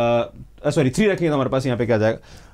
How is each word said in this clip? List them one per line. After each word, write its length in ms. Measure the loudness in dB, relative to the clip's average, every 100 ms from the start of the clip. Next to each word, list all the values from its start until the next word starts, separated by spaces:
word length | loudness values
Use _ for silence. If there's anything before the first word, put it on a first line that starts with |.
| 2 0 -2 -8 -20 -6
अ, 60 | -2
सॉरी, 200 | 0 0
थ्री 180 | 2 0
रखेंगे 220 | 2 0
तो 40 |
हमारे 160 | 0 0
पास 160 | -2 -2
यहाँ 120 | -2
पे 80 | 0
क्या 100 | 2
आ 40 |
जाएगा, 180 | 2 -2 -8 -20 -20